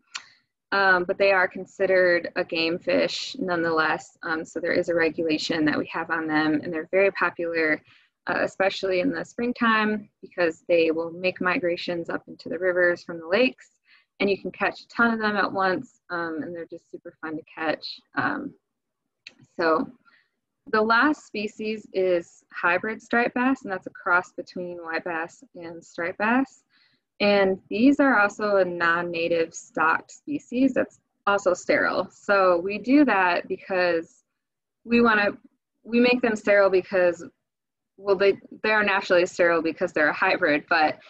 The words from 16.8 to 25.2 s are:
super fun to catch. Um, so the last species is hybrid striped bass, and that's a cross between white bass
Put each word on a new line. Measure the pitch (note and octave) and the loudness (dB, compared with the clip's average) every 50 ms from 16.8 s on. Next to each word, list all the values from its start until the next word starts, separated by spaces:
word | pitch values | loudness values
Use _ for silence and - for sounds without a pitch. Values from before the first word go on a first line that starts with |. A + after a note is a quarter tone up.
| _ _ | _ _
super | - E3 - F3 E3+ _ | -20 -20 -18 -20 -18 _
fun | - D#3+ D#3+ | -12 -12 -10
to | D#3 D#3+ | -12 -12
catch. | _ - - D#3+ E3 - - - - - - _ _ - | _ -12 -8 -6 -6 -6 -6 -8 -14 -18 -18 _ _ -6
Um, | - - - - - - - - _ _ _ _ _ _ _ _ _ _ _ _ _ _ - - _ - - _ - | -4 -4 -4 -4 -6 -8 -12 -14 _ _ _ _ _ _ _ _ _ _ _ _ _ _ -20 -20 _ -20 -14 _ -4
so | F3 D#3+ D#3+ - - - - _ _ _ _ _ _ _ _ _ _ _ _ _ _ - | 0 0 0 0 -2 -6 -12 _ _ _ _ _ _ _ _ _ _ _ _ _ _ -4
the | - A3 | -2 0
last | G#3+ A3 A3+ A#3 B3+ D4+ D4+ - - | 2 2 4 4 4 2 0 -2 -6
species | _ - G#3+ G#3 G#3 - - A3 G#3+ A3 G#3+ - - | _ -8 -8 -8 -8 -8 -8 -8 -6 -8 -8 -10 -8
is | - F#3+ F#3+ F#3 F3+ E3+ E3+ - _ _ _ _ - | -4 -2 0 2 0 0 -2 -6 _ _ _ _ -10
hybrid | - - F3 F3 F3+ F3+ A3 A3 G#3+ | -4 -2 0 0 0 -2 -4 -8 -10
striped | - - - A#3 A#3+ - - | -6 -2 0 0 0 0 -2
bass, | B3 B3 B3+ C4+ - - | -2 0 0 0 -2 -4
and | G3+ | -6
that's | F#3+ F#3 - - | -8 -8 -10 -12
a | |
cross | - - - F#3+ F3 F3+ F3 - | -16 -8 -2 0 0 0 0 -2
between | _ - F3 - - F#3+ F3+ F3 F3 F3 | _ -14 -14 -12 -10 -10 -10 -10 -10 -12
white | E3+ E3 D#3+ E3 - | -10 -8 -8 -6 -6
bass | F#3 E3+ D#3+ | -6 -6 -6